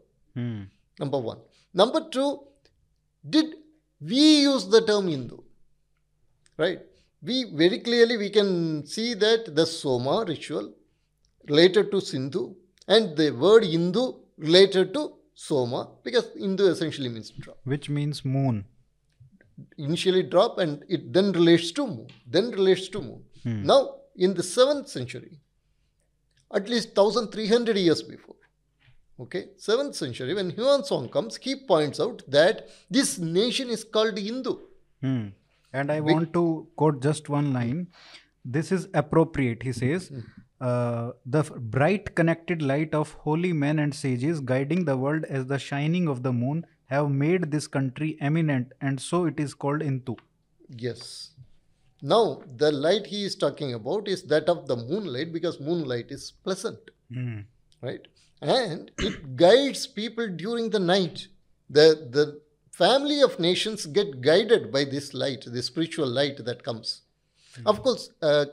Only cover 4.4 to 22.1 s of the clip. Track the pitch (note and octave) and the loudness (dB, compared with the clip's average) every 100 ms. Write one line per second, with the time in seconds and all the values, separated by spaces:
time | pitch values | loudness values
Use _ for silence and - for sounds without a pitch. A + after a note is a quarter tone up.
4.4 | C#4+ C4+ F#3+ A3 A3 G#3 F#3+ C#3+ A#2+ - | 4 2 4 4 4 0 0 -4 -8 -14
5.4 | - _ _ _ _ _ _ _ _ _ | -20 _ _ _ _ _ _ _ _ _
6.4 | _ - D#3+ F3 - _ _ _ D3 B3+ | _ -4 -2 -2 -14 _ _ _ -6 -6
7.4 | A#3 D#3 E3 B3+ A3+ A#3+ A#3 A#3 G3+ G#3+ | -4 2 2 2 0 4 4 4 2 2
8.4 | G3+ F3+ E3 D#3 D3+ - A#3 A3+ G#3 A3+ | 2 0 -2 -4 -6 -6 -4 0 2 2
9.4 | A3+ D3 E3 - C#3+ B2+ B2+ F3 A3 C#3 | 0 0 0 0 -2 -2 0 -2 -2 -8
10.4 | - D#3 G3+ - _ _ _ _ _ _ | -8 -8 -8 -16 _ _ _ _ _ _
11.4 | - D3 F3 G3 G3 G3 - C#3+ C3+ D#3+ | 0 6 6 6 2 -2 -2 -6 -4 -6
12.4 | - - _ _ - G#3 G#3 D3+ D3+ A#2+ | -6 -10 _ _ 2 2 2 2 0 4
13.4 | D#3+ A3 G3+ D#3+ F3 F#3 B3+ - _ _ | 6 6 6 0 0 0 -2 -4 _ _
14.4 | D#3 F3 F#3+ F#3+ F#3 C#4+ D4+ - _ _ | 4 6 8 4 0 -2 -6 -10 _ _
15.4 | - D3 B2 C3+ - - B3 A#3 - - | -2 0 0 -4 -8 -12 -2 -2 -2 -6
16.4 | G#3 F#3+ G3 D#3+ D#3+ C#3 B2+ A2+ G#2 - | -4 2 2 2 -4 -4 -8 -8 -14 -18
17.4 | - - - D3 - D3 D3 D3 C3+ C3+ | -18 -14 -6 -6 -4 -4 -4 -4 -4 -2
18.4 | C3+ A2 G2 _ _ _ _ _ - _ | 0 -2 -6 _ _ _ _ _ -20 _
19.4 | _ - - - C#3+ E3+ F#3 F#3 D3+ E3+ | _ -20 -20 -12 -6 -2 2 2 2 2
20.4 | A#3 A#3 F3 D3 - D#3+ B2+ C3+ G3+ E3+ | 2 0 -4 -4 -4 -6 0 2 2 4
21.4 | E3+ E3+ E3+ - C#4 B2 A2+ | 6 6 4 -4 -4 -6 -14